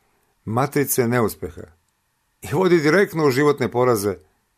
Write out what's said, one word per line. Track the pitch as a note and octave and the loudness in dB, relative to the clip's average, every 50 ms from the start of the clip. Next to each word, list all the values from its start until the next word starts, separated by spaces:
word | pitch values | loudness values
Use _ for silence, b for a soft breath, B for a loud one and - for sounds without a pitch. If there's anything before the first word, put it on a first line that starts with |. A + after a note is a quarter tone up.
| _ _ _ _ _ _ _ _ _ | _ _ _ _ _ _ _ _ _
matrice | G2 A2 A#2+ C3+ C#3 - D3 C#3 C3+ - - B2 A#2 | -6 -4 -4 -4 -2 -2 -4 -2 -2 -2 -2 0 0
neuspeha | B2 B2 A2+ F#2+ - - - E2 - - - - _ _ _ _ _ _ _ _ _ _ _ _ _ _ - | 0 0 0 -2 -4 -8 -14 -14 -14 -16 -20 -20 _ _ _ _ _ _ _ _ _ _ _ _ _ _ -12
i | - C3 | -6 -2
vodi | D#3 F#3+ F#3 F3 E3+ | 0 2 2 2 4
direktno | C#3+ D3+ D3+ F#3+ G3+ F#3+ - D#3+ D#3 | 4 2 2 2 2 0 0 0 0
u | C#3+ | 2
životne | B2 B2+ D3 D3 C#3 C#3+ B2+ G#2+ | 2 4 2 2 2 0 -2 -2
poraze | - A#2+ B2 B2 A#2+ G#2+ G2 G#2 F#2 F2 _ _ _ _ _ _ _ | 0 0 2 2 0 0 0 -4 -4 -6 _ _ _ _ _ _ _